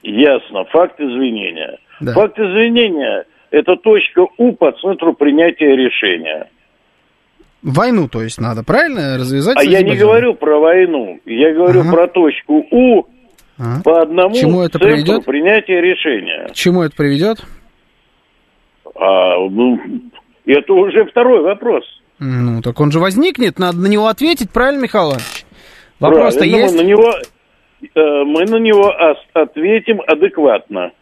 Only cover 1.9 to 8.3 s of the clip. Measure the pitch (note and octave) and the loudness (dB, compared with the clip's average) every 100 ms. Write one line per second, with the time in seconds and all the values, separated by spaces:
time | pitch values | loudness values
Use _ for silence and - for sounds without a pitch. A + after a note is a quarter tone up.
1.9 | _ C#3 A#2+ G#3 - G#3 F#3+ A#3 A#3 A3+ | _ -4 0 -2 -2 -4 0 0 0 0
2.9 | D#3+ B2 G2+ - _ _ D3+ D#3 F3 A3 | -2 -4 -6 -8 _ _ -2 0 0 2
3.9 | G#3 - - F3+ - A#3+ F#3+ D#3 - F#3 | 2 2 0 0 0 -2 2 -2 0 -6
4.9 | F#3 E3 C3+ D3 D3 E3+ - D3+ C3+ B2+ | -2 -2 0 0 2 0 0 0 2 0
5.9 | - G#2 F2 D#2+ D#2 - _ _ _ _ | -2 -4 -4 -6 -10 -12 _ _ _ _
6.9 | _ _ _ _ _ _ _ - C3+ A#3 | _ _ _ _ _ _ _ -4 -2 0
7.9 | A#3 C#3+ A2+ A2+ | 0 -2 -6 -8